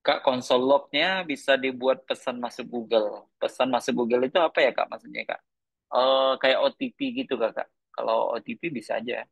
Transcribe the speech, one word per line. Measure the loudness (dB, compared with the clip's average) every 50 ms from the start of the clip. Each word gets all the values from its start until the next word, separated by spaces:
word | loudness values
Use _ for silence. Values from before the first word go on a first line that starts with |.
Kak, | _ 0 -2 2 2
console | 0 0 0 0 2 2 2 4
log-nya | 4 4 2 2 _ -2 0 0 0 0 -2 -4 -6
bisa | -8 -8 0 0 2 2
dibuat | 2 -2 -4 0 2 0 0 0 0 -8
pesan | -8 -6 -4 -8 -8 -6
masuk | -8 -10 -8 -10 -12 -8 -8
Google. | -8 -4 2 2 2 2 2 -4 -8 -16 _ _
Pesan | _ -6 -6 0 0 0 2
masuk | 2 0 0 0 -2 0
Google | 0 2 2 2 2 2
itu | 2 2
apa | 2 2 2 2 2
ya, | 2 2
Kak, | 0 -4 -4
maksudnya, | -6 -14 _ -14 -12 -12 -8 -8
Kak? | -10 -10 _ _ _ _ _ _ _ _ _ _ 0
Eh, | 2 4 4 4 4 4 2 0 2
kayak | 2 2 2 4 2
O | 0 0
T | _ -8 -8 -6
P | _ -6 -6 -4 -6
gitu, | -4 -4 -2
Kak, | -2 -2 -2 -2
Kak? | -4 -10 _ _ _ _ _ _
Kalau | -6 -2 0 0 0 0 0 -2
O | -6
T | -6 -10 -12
P | -8 -8 -8 -8
bisa | -8 -8 -6 -6
aja. | -6 -4 -4 -6 -6 -8 _